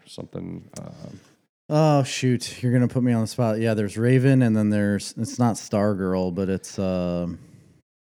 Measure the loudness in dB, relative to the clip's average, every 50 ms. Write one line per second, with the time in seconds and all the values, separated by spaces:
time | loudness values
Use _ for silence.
0 | _ -20 -16 -16 -16 -14 -12 -12 -12 -12 -12 -14 -16 -18 -16 -16 -16 -16 -16 -18
1 | -18 -18 -18 -20 -20 _ _ _ _ _ _ _ _ -2 2 4 4 4 4 4
2 | 2 0 -2 -2 0 0 0 0 -2 -8 -8 -4 -2 2 2 2 2 2 0 0
3 | 0 2 2 0 0 -2 -2 -2 0 0 0 0 0 0 0 0 -2 -2 -2 0
4 | 2 4 4 4 6 6 6 6 4 4 2 2 2 2 2 2 2 0 0 -2
5 | -4 -8 -8 -6 -8 -6 -2 0 2 2 0 -2 -4 -2 0 0 2 2 0 0
6 | -2 -2 0 0 -2 -2 -2 -2 -2 -2 -2 -4 -6 -8 -8 -4 -4 -2 -2 -2
7 | -2 -2 -2 -4 -4 -6 -8 -10 -14 -20 -20 -20 _ _ _ _ _ _ _ _
8 | _ _